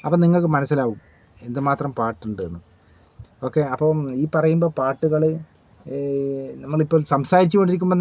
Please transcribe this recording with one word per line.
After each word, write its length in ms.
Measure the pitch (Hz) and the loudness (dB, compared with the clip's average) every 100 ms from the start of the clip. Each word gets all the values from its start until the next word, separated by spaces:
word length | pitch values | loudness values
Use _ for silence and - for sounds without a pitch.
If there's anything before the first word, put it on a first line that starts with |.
| 143 | -2
അപ്പം 120 | 175 | 2
നിങ്ങൾക്ക് 260 | 170 175 170 147 | 4 4 2 0
മനസ്സിലാവും 420 | 135 147 123 104 - _ _ _ 120 | 0 0 0 -4 -12 _ _ _ -10
എന്തുമാത്രം 440 | 127 139 139 139 123 | -4 -2 -2 -4 -4
പാട്ടുണ്ട് 420 | 113 107 110 98 90 | -4 -4 -8 -8 -8
എന്ന്. 120 | 85 - _ _ _ _ - - _ 127 | -10 -16 _ _ _ _ -20 -20 _ -4
ഓക്കെ, 140 | 156 143 127 | -2 -2 0
അപ്പം 220 | 156 156 139 127 | 0 0 -2 -4
ഈ 20 | 151 160 | -2 2
പറയുമ്പോൾ 360 | 160 165 165 156 | 2 2 0 0
പാട്ടുകൾ, 440 | 131 131 160 151 156 160 156 _ _ - - | -2 0 0 2 0 -2 -8 _ _ -20 -12
ഏ, 20 | 139 143 139 139 135 135 135 | -8 -4 -4 -4 -6 -10 -14
നമ്മളിപ്പോൾ 360 | 135 156 151 160 151 | -4 -2 2 0 2
സംസാരിച്ചു 420 | 139 139 185 180 202 | 0 2 4 4 4
കൊണ്ടിരിക്കുമ്പം 380 | 185 180 180 180 | 4 2 2 2